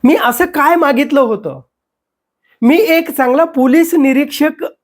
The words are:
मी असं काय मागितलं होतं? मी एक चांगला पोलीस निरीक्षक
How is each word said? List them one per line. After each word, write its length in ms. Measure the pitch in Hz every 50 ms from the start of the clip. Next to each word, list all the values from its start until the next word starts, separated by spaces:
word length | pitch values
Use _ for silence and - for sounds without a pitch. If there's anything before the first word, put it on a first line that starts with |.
| -
मी 120 | 247 320 -
असं 280 | - 240 240 - -
काय 280 | - - 294 285 302 339
मागितलं 460 | 339 330 285 277 233 285 - 302 277
होतं? 400 | 269 226 220 196 - 160 135 135 - _ _ _ _ _ _ _ _ _ _ _ _ _ _ _ _ _ _ _ 233
मी 140 | 233 294 349 440 381
एक 220 | 330 330 330 330
चांगला 340 | - - 262 247 247 285 330
पोलीस 480 | 330 330 277 254 262 254 330 330 330 -
निरीक्षक 680 | 330 269 269 262 269 285 285 - - 294 311 311 - 349 554 - _